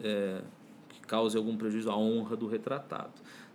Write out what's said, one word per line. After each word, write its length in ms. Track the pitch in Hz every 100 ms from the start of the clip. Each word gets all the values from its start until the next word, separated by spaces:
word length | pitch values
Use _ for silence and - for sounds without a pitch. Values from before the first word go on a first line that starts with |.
é, 420 | 110 104 98 95 - - - - -
que 100 | -
cause 360 | - 110 113 110
algum 200 | 110 110
prejuízo 340 | 110 110 110
à 60 | 104
honra 400 | 110 113 110 113
do 100 | 113
retratado, 640 | 110 127 139 - - - - - - -